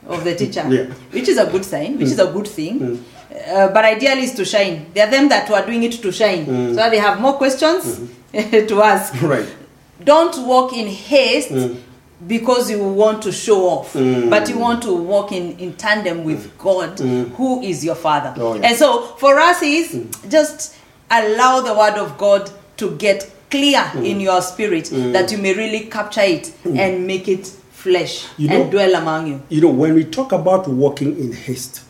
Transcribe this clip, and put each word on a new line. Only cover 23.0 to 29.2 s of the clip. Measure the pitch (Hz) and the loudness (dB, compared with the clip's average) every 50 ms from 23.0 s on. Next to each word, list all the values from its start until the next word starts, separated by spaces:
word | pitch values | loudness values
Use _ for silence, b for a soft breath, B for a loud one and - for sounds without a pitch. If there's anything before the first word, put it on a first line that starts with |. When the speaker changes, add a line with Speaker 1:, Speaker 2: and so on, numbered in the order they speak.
| - 208 196 - - - - - _ _ | 0 0 0 0 -2 -14 -18 -20 _ _
Speaker 1:
clear | - 277 277 285 277 247 190 156 - | -2 0 2 2 2 2 0 0 -4
Speaker 2:
Mm. | 139 - - | -4 -4 -2
Speaker 1:
in | 196 196 | -2 -2
your | 196 190 185 180 180 | 0 2 2 0 0
spirit | - - - 214 202 185 165 156 - | -2 -6 -6 -4 -2 -2 -2 -4 -4
Speaker 2:
Mm. | - 135 127 123 123 | -4 -4 -2 0 0
Speaker 1:
that | - - - 214 | 0 0 0 -2
you | 202 | -4
may | 196 190 190 | -2 -2 0
really | 202 220 220 214 220 | 0 -2 -4 -4 -6
capture | 214 - - 220 208 208 - 226 202 196 175 | -8 -8 -8 -8 -8 -6 0 0 2 2 2
it | 151 - - - - - | 0 -4 -12 -18 -10 -8
Speaker 2:
Mm. | 175 151 127 | -4 -2 0
Speaker 1:
and | 196 190 185 185 180 | 0 0 -2 -2 -4
make | 185 190 180 185 - | -4 -4 -4 -2 -2
it | 190 180 - - - - - _ _ | -2 -2 -4 -12 -20 -20 -20 _ _
flesh | - - 190 180 180 165 147 - - - - - - | -10 0 0 0 0 0 -4 -8 -12 -14 -16 -8 -4
Speaker 2:
You | 147 143 | -2 0
Speaker 1:
and | 170 247 - | 2 2 2
Speaker 2:
know, | - | 2
Speaker 1:
dwell | - 202 196 185 185 | 2 2 4 4 2
among | 170 160 160 156 160 | 2 0 -2 -4 -4